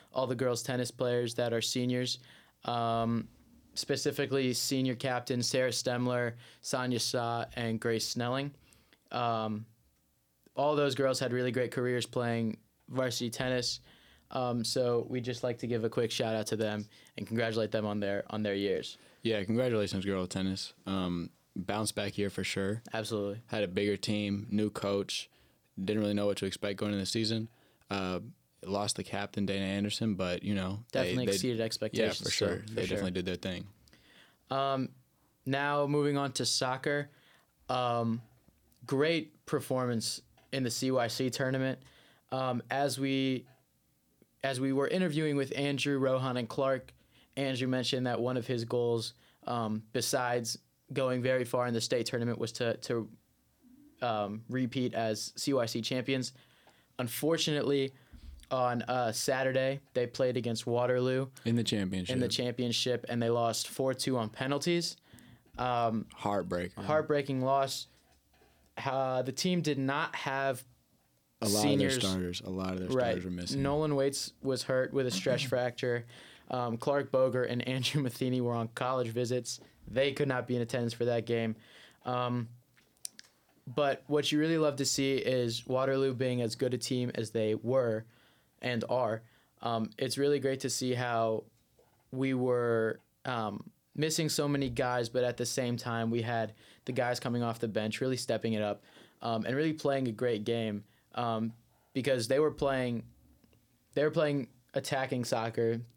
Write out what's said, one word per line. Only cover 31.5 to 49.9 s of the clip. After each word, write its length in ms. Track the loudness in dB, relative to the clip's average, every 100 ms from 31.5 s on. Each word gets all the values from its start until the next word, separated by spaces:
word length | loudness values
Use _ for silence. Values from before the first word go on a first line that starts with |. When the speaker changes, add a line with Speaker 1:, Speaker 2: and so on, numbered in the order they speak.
| -2
Speaker 2:
Yeah, 60 |
Speaker 1:
expectations, 540 | -2 -2 -4 0 0 0
Speaker 2:
for 60 |
Speaker 1:
so, 60 | -2
Speaker 2:
sure. 260 | 0 0 0
Speaker 1:
for 160 | -4
Speaker 2:
They 80 | -4
Speaker 1:
sure. 140 | -2 0
Speaker 2:
definitely 140 | 0
did 140 | -2 -2
their 100 | -4
thing. 300 | -4 -6 -10 -16 -20 -20 _ -20 -20 _ _
Speaker 1:
Um, 400 | -2 0 0 -2 -8 _ _ _ _ -4
now 400 | 0 2 2 2
moving 300 | 2 2 2
on 140 | 0
to 120 | 0
soccer. 640 | 0 0 0 0 0 -2 -4 -12 -20 -20 _ _ -4
Um, 520 | 0 2 2 0 -2 -6 _ _ _ _ _ -2
great 580 | 2 2 2 -2 _ -4
performance 720 | -4 0 0 2 0 -2 -8 -12 -20 _
in 120 | -4
the 60 | -2
C 200 | 0 0
Y 180 | 2 0
C 220 | 0 -2
tournament. 480 | 0 0 0 -2 -4 -10 -20 -20 _ _
Um, 320 | -2 0 -2 0
as 280 | 0 2 0
we, 480 | 0 2 2 0 -4 _ _ _ _ _ _ _ _ _
as 160 | -4 0
we 120 | 0
were 160 | 2 2
interviewing 480 | 2 2 2 0 0
with 160 | 0 0
Andrew, 420 | 0 0 0 2
Rohan, 380 | 2 2 0 -2
and 120 | -2
Clark, 440 | 0 0 0 -4 -20 _ -20 _ -4
Andrew 320 | -2 0 0
mentioned 380 | 0 0 0 0
that 140 | 0
one 160 | 0 0
of 100 | 0
his 180 | -2
goals, 500 | 0 0 2 0 -2 -10 _ _ -6
um, 360 | -2 -2 -4 -2